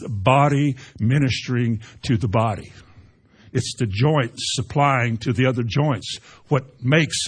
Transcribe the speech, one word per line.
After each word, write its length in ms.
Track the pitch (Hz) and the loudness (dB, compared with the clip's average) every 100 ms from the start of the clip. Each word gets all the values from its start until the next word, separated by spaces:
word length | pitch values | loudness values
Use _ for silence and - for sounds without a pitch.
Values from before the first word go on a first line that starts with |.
the 60 | - | -8
body 640 | 107 95 135 143 139 147 127 - - | -2 4 4 4 2 0 -2 -10 -4
ministering 800 | 110 143 135 - - 123 120 113 - - | 0 2 2 -2 -4 -2 -2 -2 -6 -8
to 120 | - 120 | -2 0
the 120 | 110 | 2
body. 440 | 110 113 95 - - - - - _ _ _ - | 2 0 -2 -10 -20 -20 -20 -20 _ _ _ -8
It's 200 | 127 - - | -4 -4 -4
the 80 | 113 | -4
joints 640 | 98 143 156 123 - - | 0 2 2 -2 -4 -6
supplying 640 | - 107 147 143 131 117 113 | -6 -4 0 2 2 0 -2
to 160 | - | -2
the 140 | 123 131 | 0 2
other 160 | 120 | 0
joints 560 | 117 139 151 113 - - - - - | -2 0 0 -2 -6 -14 -16 -20 -2
what 360 | 139 - - | -2 -2 -6
makes 420 | 123 156 143 - | 0 2 2 -2